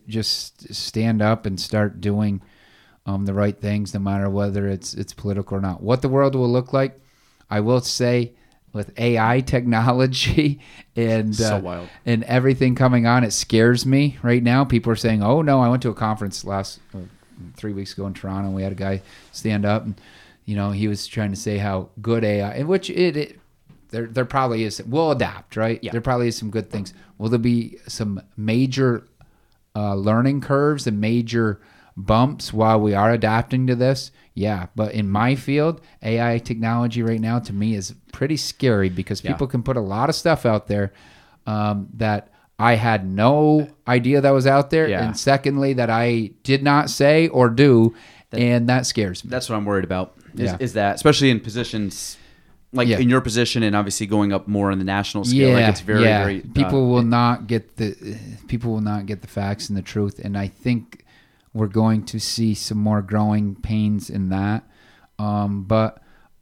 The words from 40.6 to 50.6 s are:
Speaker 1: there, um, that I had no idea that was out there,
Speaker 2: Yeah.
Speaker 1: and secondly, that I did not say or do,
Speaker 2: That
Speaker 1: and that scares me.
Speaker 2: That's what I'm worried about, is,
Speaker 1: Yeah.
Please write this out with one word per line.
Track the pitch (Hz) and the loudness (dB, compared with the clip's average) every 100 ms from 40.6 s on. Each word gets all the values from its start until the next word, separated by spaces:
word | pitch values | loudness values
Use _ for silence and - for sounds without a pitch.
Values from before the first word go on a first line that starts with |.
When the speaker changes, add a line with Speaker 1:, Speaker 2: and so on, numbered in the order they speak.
| - | 0
Speaker 1:
there, | 101 98 - - - _ _ - | -2 -2 -6 -20 -20 _ _ -6
um, | 107 104 101 98 | -2 -2 -2 -6
that | 113 110 104 - _ _ - | -4 -2 -2 -4 _ _ 0
I | 117 113 | 2 4
had | 117 107 95 | 2 0 -2
no | 98 117 147 151 151 143 - - | 2 4 4 4 4 0 -6 0
idea | 123 120 143 | 0 4 4
that | 139 | 4
was | 135 135 | 4 4
out | 139 139 | 4 4
there, | 160 156 | 2 2
Speaker 2:
Yeah. | 101 | 0
Speaker 1:
and | 113 107 | -2 -2
secondly, | - 135 139 139 139 | 2 2 2 0 0
that | 127 117 | 0 0
I | 113 120 117 107 - | 0 2 0 -2 -6
did | - 135 | 0 2
not | 143 143 147 | 4 2 0
say | - 143 156 165 | 2 4 4 4
or | 131 123 | 4 4
do, | 117 143 120 113 - - - _ | 6 8 8 6 2 -12 -20 _
Speaker 2:
That | 113 | -2
Speaker 1:
and | 120 120 117 | 2 2 2
that | 127 127 | 0 0
scares | - 101 90 | -2 -2 -4
me. | 117 | -8
Speaker 2:
That's | 123 120 | -8 -6
what | 110 | -4
I'm | |
worried | 104 98 | -2 -2
about, | 92 92 - - - | -2 -4 -6 -12 -16
is, | - | -6
Speaker 1:
Yeah. | 98 90 | -4 -2